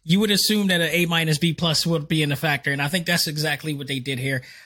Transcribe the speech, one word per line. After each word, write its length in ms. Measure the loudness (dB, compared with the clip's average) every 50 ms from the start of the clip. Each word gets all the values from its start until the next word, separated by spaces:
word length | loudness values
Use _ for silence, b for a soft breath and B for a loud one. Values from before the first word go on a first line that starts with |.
| B
you 160 | 2 2 4
would 100 | 4 2
assume 360 | 2 2 2 2 2 2 2 2
that 140 | 2 2
an 80 | 2 2
A 140 | 2 0 0
minus, 320 | 2 2 2 2 2 2 2
B 160 | 2 0 0
plus 320 | 0 0 0 0 0 0
would 240 | 0 0 0 0 0
be 120 | 0 0
in 60 | 0 0
the 80 | -2
factor. 340 | -2 0 -2 -2 0 0 -2 -2
And 80 | 0
I 80 | -2 -2
think 160 | -2 -2 0
that's 220 | 0 0 0 0 -2
exactly 460 | -2 -2 -2 -2 -2 -4 -4 -6 -6
what 140 | -6 -6 -6
they 120 | -6 -6
did 200 | -4 -4 -6 -4
here. 240 | -2 -2 -2 -4 -6 B B B B